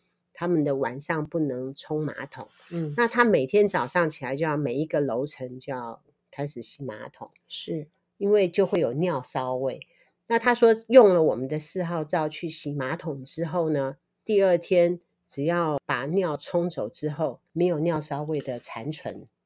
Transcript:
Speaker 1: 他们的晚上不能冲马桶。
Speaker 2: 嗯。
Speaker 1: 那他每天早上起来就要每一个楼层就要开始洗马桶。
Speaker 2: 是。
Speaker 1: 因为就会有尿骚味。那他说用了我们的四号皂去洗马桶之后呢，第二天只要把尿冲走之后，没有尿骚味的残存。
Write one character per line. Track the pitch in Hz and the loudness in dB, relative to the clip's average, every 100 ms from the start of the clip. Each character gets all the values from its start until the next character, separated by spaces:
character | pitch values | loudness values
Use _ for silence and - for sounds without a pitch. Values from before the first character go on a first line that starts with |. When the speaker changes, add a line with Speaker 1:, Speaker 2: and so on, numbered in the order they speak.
| _ _ _ | _ _ _
Speaker 1:
他 | - 175 | -8 0
们 | 165 | 2
的 | 147 135 | 2 0
晚 | 123 131 | -2 -6
上 | - 160 151 | -4 -4 -2
不 | 170 | -2
能 | 151 127 131 | -2 -2 -6
冲 | 139 - 151 | -10 -6 -4
马 | 147 - | -4 -6
桶。 | 135 135 - _ - | -12 -12 -16 _ -10
Speaker 2:
嗯。 | 170 156 147 | -6 -4 0
Speaker 1:
那 | 233 | 0
他 | 233 | 4
每 | 240 175 135 | 2 2 2
天 | 208 208 | 2 4
早 | 170 123 | 2 0
上 | 180 160 | 0 0
起 | - | -2
来 | 127 139 | -6 -2
就 | 160 | -2
要 | 147 | 0
每 | 139 | -2
一 | 127 156 | -2 0
个 | 156 | 0
楼 | 139 117 147 | 0 -2 -4
层 | - 127 127 | -8 -12 -12
就 | - | -8
要 | 127 117 117 _ _ _ | -8 -8 -12 _ _ _
开 | - 143 | -10 -8
始 | 123 | -8
洗 | 113 - | -12 -10
马 | 131 107 123 | -10 -10 -14
桶。 | - - _ _ | -16 -18 _ _
Speaker 2:
是。 | - - 165 147 _ _ _ | -14 -8 -8 -10 _ _ _
Speaker 1:
因 | 202 | 2
为 | 208 185 | 4 4
就 | 202 185 | 2 2
会 | 190 | 2
有 | 131 | 2
尿 | 135 180 143 | 0 0 -2
骚 | - 143 127 | -4 -4 -2
味。 | 127 135 - - _ _ _ _ | -2 -2 -4 -12 _ _ _ _
那 | 233 | 0
他 | 233 | 2
说 | 240 233 220 - | 6 6 4 8
用 | 254 214 | 8 10
了 | 175 | 8
我 | 156 | 4
们 | 113 131 | 2 -2
的 | 151 | -4
四 | 151 190 | -6 -6
号 | 170 170 | -4 -4
皂 | 151 170 156 | -2 -2 -2
去 | 156 165 | -4 -8
洗 | 151 147 | -8 -6
马 | 143 131 | -4 -4
桶 | 165 160 139 | -4 -6 -8
之 | 127 - 160 | -10 -8 -4
后 | 175 160 | -2 0
呢， | 147 135 147 _ _ - | 0 -2 -6 _ _ 0
第 | 208 | 4
二 | 196 175 | 4 4
天 | - 180 175 175 _ _ _ | 4 4 4 2 _ _ _
只 | - | -4
要 | 147 175 165 143 - | 0 0 0 -2 -2
把 | 127 | -2
尿 | 139 185 180 147 | 0 0 0 -4
冲 | - 175 175 | -2 -2 -2
走 | 170 110 | -4 -6
之 | - 151 | -4 -6
后， | 147 156 120 _ | -2 -4 -4 _
没 | 165 | 0
有 | 180 156 | 0 2
尿 | 170 156 | 0 -2
骚 | 147 143 | -4 -6
味 | 151 156 | -4 -4
的 | 135 120 | -4 -8
残 | - 113 127 | -10 -10 -8
存。 | 147 - 98 - _ | -8 -8 -10 -16 _